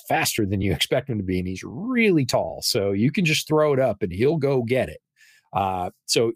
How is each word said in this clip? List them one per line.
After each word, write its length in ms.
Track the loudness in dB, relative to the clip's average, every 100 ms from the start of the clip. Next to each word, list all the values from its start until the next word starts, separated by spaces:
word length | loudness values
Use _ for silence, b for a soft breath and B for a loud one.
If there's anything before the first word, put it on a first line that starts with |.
| -2
faster 380 | 0 0 -2 -2
than 160 | 0
you 100 | 0
expect 380 | 0 0 -2 -2
him 80 | -4
to 60 |
be, 160 | -2 -2
and 80 | -4
he's 140 | -6
really 640 | -10 -10 -4 2 4 4 2
tall. 360 | 0 -2 -4
So 300 | -4 0 0
you 180 | 2 2
can 140 | 2 0
just 220 | 0 0
throw 260 | 2 4
it 60 | 2
up, 220 | 2 0
and 100 | -4
he'll 260 | 0 0 2
go 260 | 0 0
get 240 | 0 0 -2
it. 120 | -6 _ b b b b
Uh, 360 | -4 -2 -2 -6 -8 -2
so 260 | 0 0